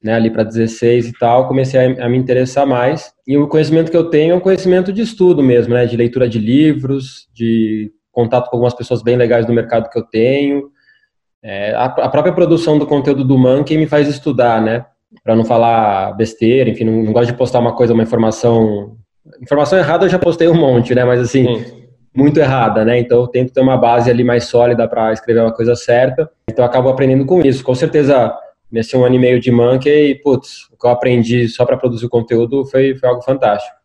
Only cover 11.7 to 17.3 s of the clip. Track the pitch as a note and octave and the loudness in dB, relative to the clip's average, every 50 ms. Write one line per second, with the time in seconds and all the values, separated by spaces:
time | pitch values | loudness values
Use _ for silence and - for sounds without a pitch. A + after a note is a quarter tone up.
11.7 | A2 A2+ A#2+ C3 - - B2+ C3 - C#3+ D#3 F3+ E3 F#3 F3 D#3 E3 D#3 - D#3+ | -2 -2 -4 -2 -2 -4 -4 -2 -2 0 0 0 0 0 0 2 0 0 0 0
12.7 | D3+ D3 C#3+ D3 D3 C#3+ C3+ D3 C#3 C3 C3 B2+ C#3 C3 B2+ B2+ C3 C#3 D3 C#3 | 0 0 0 0 -2 -2 0 -2 -2 -2 0 0 2 2 4 2 2 0 0 -2
13.7 | D#3 D#3 D#3+ - D3 D3 D3 C#3+ C#3+ C3+ - D#3 C3+ A#2+ B2 A#2+ A2+ A2+ A2 A2 | -2 -2 0 0 2 0 0 0 -2 -4 -6 -4 -2 0 0 2 2 0 0 -2
14.7 | A2+ A#2+ B2 _ _ _ _ _ _ - _ A#2 A2+ A2+ A2+ A2+ B2 A2+ A#2 A#2 | -2 -4 -6 _ _ _ _ _ _ -12 _ 0 0 0 2 2 2 2 2 2
15.7 | A#2 A#2 A2 G#2+ G2+ F#2+ F#2+ F#2+ F#2 G2+ A2+ A2 - _ A#2 A2+ B2 C3+ B2+ - | 2 2 0 0 0 -2 -4 -6 -4 -4 -4 -6 -4 _ 0 2 2 2 2 0
16.7 | A2 - A2+ A2 A2 A2+ A2 G#2+ A2 A#2 A#2+ A#2+ | -2 -2 -2 -2 -2 -2 -2 0 0 0 0 0